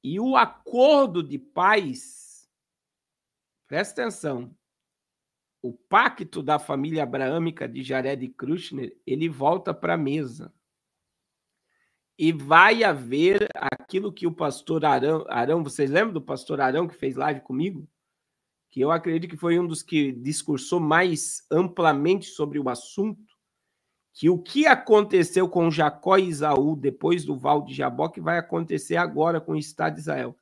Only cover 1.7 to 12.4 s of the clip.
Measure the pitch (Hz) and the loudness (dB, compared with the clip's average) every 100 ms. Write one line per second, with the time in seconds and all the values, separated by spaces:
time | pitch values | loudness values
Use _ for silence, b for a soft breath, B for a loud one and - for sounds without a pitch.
1.7 | 214 165 127 - - - - _ _ _ | 4 0 -10 -14 -20 -20 -20 _ _ _
2.7 | _ _ _ _ _ _ _ _ _ _ | _ _ _ _ _ _ _ _ _ _
3.7 | 147 202 - 240 - 151 127 123 _ _ | -6 -6 -4 -6 -6 -8 -8 -10 _ _
4.7 | _ _ _ _ _ _ _ _ _ 127 | _ _ _ _ _ _ _ _ _ -12
5.7 | 117 _ 202 233 - 160 - 156 151 - | -12 _ 2 2 -2 -12 -8 -2 -2 -2
6.7 | 139 147 156 139 135 131 160 165 160 - | -4 -4 -4 -4 -4 -2 -2 -4 -6 -10
7.7 | 123 127 131 131 139 123 - 127 175 - | -10 -6 -4 -4 -6 -10 -10 -6 -6 -6
8.7 | 165 123 - - 135 165 135 139 175 170 | -10 -12 -12 -6 -4 -4 -2 0 0 -4
9.7 | 160 170 170 139 151 135 117 - _ _ | -6 -2 -2 -2 -4 -6 -12 -20 _ _
10.7 | _ _ _ _ _ _ _ _ _ _ | _ _ _ _ _ _ _ _ _ _
11.7 | _ _ _ _ _ 156 160 | _ _ _ _ _ 0 0